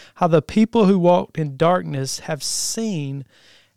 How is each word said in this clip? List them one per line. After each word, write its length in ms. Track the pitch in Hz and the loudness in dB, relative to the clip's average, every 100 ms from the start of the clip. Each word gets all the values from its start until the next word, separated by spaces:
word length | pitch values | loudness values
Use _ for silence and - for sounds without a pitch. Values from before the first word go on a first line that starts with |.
| - | -18
how 120 | - 180 | -2 2
the 140 | 160 | 2
people 460 | - 214 220 233 190 | 2 0 2 4 4
who 120 | 196 | 4
walked 380 | 175 180 196 - | 4 2 0 -6
in 220 | 151 135 | -6 0
darkness 640 | 165 180 170 143 135 - | 0 0 -2 -6 -6 -8
have 220 | - 151 | -8 -8
seen 840 | - - - - 226 175 139 139 131 _ _ _ _ | -6 -6 -6 -4 -4 -4 -6 -8 -12 _ _ _ _